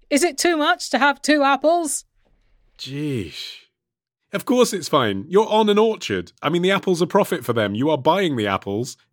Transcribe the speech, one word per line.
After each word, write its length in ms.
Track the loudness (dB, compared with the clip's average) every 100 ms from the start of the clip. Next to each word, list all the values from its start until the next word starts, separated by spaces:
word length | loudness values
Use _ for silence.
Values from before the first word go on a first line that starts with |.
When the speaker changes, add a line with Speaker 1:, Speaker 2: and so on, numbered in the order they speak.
| _
Speaker 1:
Is 120 | 0
it 140 | 0 0
too 200 | 0 0
much 340 | 0 -2 -4
to 80 | 0
have 240 | 0 0
two 180 | 0 2
apples? 640 | 2 2 2 0 -2 -6 -10 _ _ _ _ _ _ -18
Speaker 2:
Jeez. 560 | -12 -8 -4 -4 -6 -12 -16 -18 _ _ _ _ _ _ _
Of 100 | -8 0
course 280 | 2 2
it's 160 | 0 0
fine. 360 | 2 2 -2 0
You're 180 | 0 2
on 220 | 2 4
an 80 | 4
orchard. 540 | 2 0 -4 -4 -6 _
I 80 | -2
mean, 120 | 0
the 100 | 0
apple's 300 | 0 0 0
a 60 | 2
profit 380 | 2 2 -2 -2
for 80 |
them. 220 | 0 0 0
You 140 | 0
are 80 | 2
buying 380 | 2 2 0 0
the 100 | 0
apples. 500 | -2 -2 -6 -6 -12 _